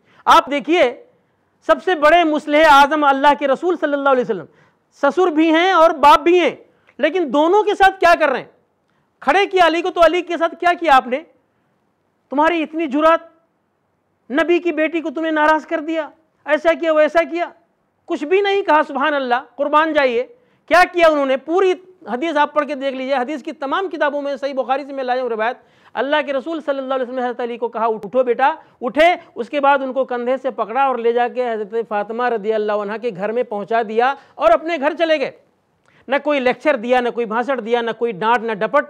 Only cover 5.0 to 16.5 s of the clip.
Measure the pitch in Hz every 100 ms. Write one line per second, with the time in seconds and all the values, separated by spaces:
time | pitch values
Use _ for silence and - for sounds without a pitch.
5 | 277 349 370 302 330 320 370 349 330 320
6 | 285 320 330 359 285 - _ _ _ -
7 | 302 359 302 285 320 415 415 381 381 381
8 | 339 339 294 240 - _ _ _ _ _
9 | _ _ 262 349 403 370 330 330 349 359
10 | 330 359 349 320 330 339 349 349 320 262
11 | 247 269 - _ _ _ _ _ _ _
12 | _ _ - 269 320 339 302 311 320 285
13 | 320 330 - _ _ _ _ _ _ _
14 | _ _ - 277 320 349 339 302 311 330
15 | 311 277 320 311 302 311 - 330 311 320
16 | 285 - _ _ -